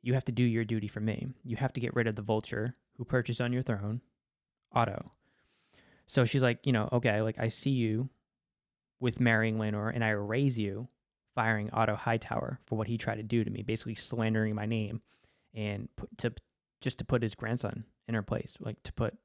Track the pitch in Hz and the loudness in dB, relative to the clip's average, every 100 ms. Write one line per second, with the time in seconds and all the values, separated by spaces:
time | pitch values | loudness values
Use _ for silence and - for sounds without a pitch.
0 | 120 131 - 117 123 113 110 113 104 - | 0 0 0 2 2 2 0 -2 -4 -4
1 | 107 104 - - - 113 135 - 120 123 | -2 -2 -6 -10 -8 -2 -2 -2 -2 0
2 | 113 104 104 107 - - 117 - _ - | 0 -2 0 0 0 -4 -4 -6 _ -12
3 | 120 131 120 120 120 123 127 107 101 117 | 0 0 0 -2 0 0 -2 -2 -2 -6
4 | _ _ _ _ _ _ _ - 117 - | _ _ _ _ _ _ _ 0 0 -2
5 | - _ _ _ _ _ _ _ _ _ | -10 _ _ _ _ _ _ _ _ _
6 | _ - 120 139 127 120 - 120 107 123 | _ 2 4 6 4 2 2 2 4 2
7 | 117 107 110 110 113 - - 131 113 107 | 4 4 2 0 -2 0 0 2 2 2
8 | 135 _ _ _ _ _ _ _ _ _ | -2 _ _ _ _ _ _ _ _ _
9 | 123 - 123 110 113 110 107 104 107 - | -2 4 4 6 4 2 0 0 0 0
10 | 110 104 104 117 139 117 104 98 127 _ | 0 0 0 2 2 2 -2 -2 -10 _
11 | _ _ _ - 113 107 104 107 113 107 | _ _ _ -2 2 2 0 2 2 2
12 | - 117 - - - - - 113 110 117 | 0 0 0 -4 -2 -8 -4 -4 -2 -2
13 | - 110 107 117 101 104 110 113 - 110 | -2 -4 0 0 0 -4 -4 -4 -4 -6
14 | - 120 110 110 110 107 107 113 104 110 | -6 -2 2 2 2 0 -2 -2 -2 -6
15 | _ _ _ _ _ 113 104 101 - - | _ _ _ _ _ -6 -4 -4 -8 -10
16 | - - 123 - _ _ _ _ - - | -14 -4 -4 -4 _ _ _ _ -6 -6
17 | - 123 113 - 110 123 104 - 110 _ | 0 0 0 -4 -4 -4 -4 -6 -12 _
18 | - 113 101 117 - - 117 107 - - | -4 -4 -2 -6 -6 -10 -10 -10 -12 -4
19 | 117 - | -4 -4